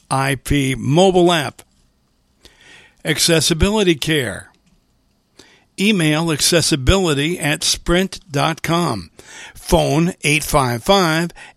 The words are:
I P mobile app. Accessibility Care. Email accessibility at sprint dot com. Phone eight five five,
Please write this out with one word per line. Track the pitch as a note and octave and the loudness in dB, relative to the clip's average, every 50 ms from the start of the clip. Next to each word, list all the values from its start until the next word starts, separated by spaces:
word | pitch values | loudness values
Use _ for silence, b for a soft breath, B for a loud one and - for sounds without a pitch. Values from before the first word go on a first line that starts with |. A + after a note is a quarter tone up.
| b - | b -4
I | C3+ C3+ C3+ C3+ C#3 | -4 -2 -2 -2 -4
P | B2 - - C#3+ C#3+ C3+ C3 C3 | -6 -4 -2 -2 0 0 -2 -4
mobile | A2+ G#2+ A#2+ C#3+ E3+ F#3+ G3 F3+ F#3 F3 F3 | -4 -2 0 4 4 4 4 4 4 4 4
app. | F3 D#3+ C3+ A#2+ - - - _ _ _ _ _ _ _ _ _ _ _ _ _ _ _ b b b b b b b b b b b b b | 2 0 -2 -6 -10 -14 -20 _ _ _ _ _ _ _ _ _ _ _ _ _ _ _ b b b b b b b b b b b b b
Accessibility | E3 D#3 - - F3 E3 D#3+ B2+ - E3+ D#3 F3+ G3 G#3+ A3 G3+ F3+ E3+ | -4 -2 -2 0 2 2 2 2 0 0 0 0 0 0 2 2 2 0
Care. | - - D3+ D#3+ D3 B2+ G#2 F2+ E2 - - _ _ _ _ _ _ _ _ _ _ _ _ _ _ _ _ _ b b b b b b b b - | 0 0 -2 -2 -2 -2 -4 -8 -12 -14 -18 _ _ _ _ _ _ _ _ _ _ _ _ _ _ _ _ _ b b b b b b b b 0
Email | F#3+ G#3+ A3 F3+ D#3+ D3+ D3+ D3+ E3 E3 | 2 2 2 2 2 0 0 0 0 -2
accessibility | D#3 - - - F3+ E3 D3 - E3 C#3 B2+ C#3 F3+ G3 F#3 E3 D3 C3+ C#3+ D#3+ F3 - | -2 0 0 2 2 2 2 2 -2 0 2 2 2 2 2 0 0 0 -2 -2 -4 -4
at | - D3 D3+ - | -4 -4 -4 -2
sprint | - - - - - - E3+ F3+ G3 F#3 - - - - | -4 -4 -4 -4 -2 0 0 0 0 -2 -6 -14 -14 -6
dot | C3+ C#3 C#3 D#3 E3 - | -4 -2 -2 -2 -2 -4
com. | - - E3 E3+ F3 D#3+ B2 G2 E2 - B B B B B B B B B | -4 -2 -2 -2 -2 -2 -4 -6 -10 -16 B B B B B B B B B
Phone | - - - F3+ E3 D3+ C3+ C#3 D3+ E3+ F3+ - _ | -12 -4 0 2 2 2 2 2 0 0 0 -2 _
eight | - D3+ D3 D#3 | -2 -2 -2 -2
five | - - - D3 C3 B2 A#2+ A#2 | -2 0 0 0 0 0 -2 -4
five, | - - G3 G3 F#3 D#3+ D#3 D#3+ F3 E3+ - B B B B | 0 2 2 2 2 0 0 -2 -2 -4 -8 B B B B